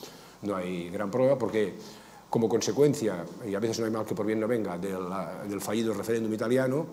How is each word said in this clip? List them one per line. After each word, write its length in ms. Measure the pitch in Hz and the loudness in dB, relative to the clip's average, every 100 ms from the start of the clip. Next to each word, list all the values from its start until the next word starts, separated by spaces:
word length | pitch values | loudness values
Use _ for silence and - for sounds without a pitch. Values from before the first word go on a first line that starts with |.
| - - - - | -18 -18 -20 -8
No 160 | 101 95 | -4 -4
hay 320 | 90 90 87 | -4 -4 -6
gran 220 | 98 101 | -4 -2
prueba 260 | 123 131 131 | 2 4 4
porque, 380 | 107 107 101 - - - - - - | 2 2 0 -2 -12 -18 -20 -20 -2
como 180 | 233 226 | 2 4
consecuencia, 800 | 117 - 110 147 131 107 90 85 - 113 | 4 2 4 4 4 0 -2 -6 -8 -4
y 80 | |
a 60 | 98 | -2
veces 200 | 113 113 | 0 0
no 40 | |
hay 60 | 113 | -2
mal 160 | 113 107 | -2 -2
que 80 | |
por 100 | - | -2
bien 160 | 104 110 | 0 0
no 80 | 107 | 0
venga, 300 | 123 95 87 | 0 -2 -4
de 140 | 95 | -4
la, 520 | 92 90 95 82 92 | -4 -4 -4 -6 -6
del 160 | 101 101 | -6 -4
fallido 320 | 101 107 113 | -2 0 0
referéndum 400 | 101 101 117 110 | 0 0 0 0
italiano, 540 | 110 113 127 131 139 165 | 0 2 4 4 0 -2